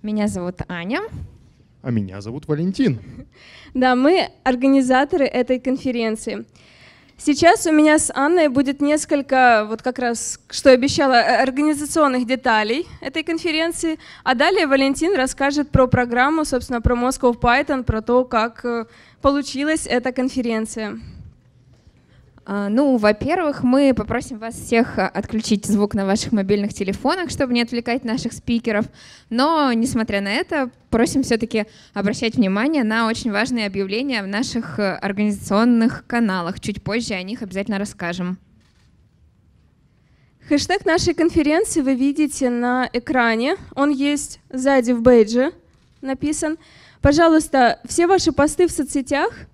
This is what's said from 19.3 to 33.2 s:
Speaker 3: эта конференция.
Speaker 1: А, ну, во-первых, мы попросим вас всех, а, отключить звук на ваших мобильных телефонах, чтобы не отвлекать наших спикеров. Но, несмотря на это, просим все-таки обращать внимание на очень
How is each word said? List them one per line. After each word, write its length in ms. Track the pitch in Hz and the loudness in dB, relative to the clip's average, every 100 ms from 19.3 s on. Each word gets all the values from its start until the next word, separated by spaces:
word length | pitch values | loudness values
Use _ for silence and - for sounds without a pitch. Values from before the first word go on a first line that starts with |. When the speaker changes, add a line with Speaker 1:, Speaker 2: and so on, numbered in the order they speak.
| 285 269 254 294 311 - | 0 -2 -4 -2 -2 0
Speaker 3:
эта 260 | 247 247 | -2 -2
конференция. 840 | 254 254 262 240 220 220 - 214 226 233 - - _ _ _ _ _ _ _ _ _ _ _ | -4 -4 -2 -2 -2 -4 -8 -10 -10 -16 -18 -20 _ _ _ _ _ _ _ _ _ _ _
Speaker 1:
А, 240 | - 202 202 | -8 -6 -2
ну, 280 | 220 285 254 | 2 2 4
во-первых, 680 | 311 311 262 359 320 277 | 2 2 0 0 -2 -2
мы 320 | 247 254 277 | 2 4 4
попросим 440 | 247 - 233 - 220 | 2 -2 -6 -6 -12
вас 180 | 226 - | -12 -12
всех, 420 | - 233 233 - | -2 0 2 0
а, 80 | 190 | -2
отключить 580 | - - 220 - 208 | -4 -4 -6 0 -2
звук 300 | 208 202 208 | 0 0 0
на 100 | 208 | 0
ваших 280 | 196 202 - | 0 -2 0
мобильных 420 | 208 190 208 208 | -2 0 0 -2
телефонах, 560 | - 190 202 262 370 339 | -4 -6 -4 -2 -2 -4
чтобы 220 | - 269 | -4 0
не 100 | 240 | 0
отвлекать 420 | 233 240 233 240 | 0 -4 -4 -4
наших 280 | 240 220 233 | -2 -4 -6
спикеров. 540 | - - 233 226 208 247 - - - _ | -10 -4 -2 0 -2 -4 -10 -20 -20 _
Но, 420 | 226 285 330 277 | 0 2 2 2
несмотря 480 | 233 226 240 220 202 | 0 0 -2 -2 -2
на 120 | 196 | -2
это, 380 | 226 370 311 254 - _ | -4 -2 -4 -4 -8 _
просим 320 | 226 254 269 | 0 2 0
все-таки 440 | 254 226 220 220 208 - - | 0 -2 -2 -4 -4 -12 -12
обращать 400 | 202 196 185 233 | -4 -4 -2 -4
внимание 480 | 226 196 196 254 320 | 0 0 2 0 0
на 240 | 220 220 226 | 0 0 0
очень 240 | 226 | -2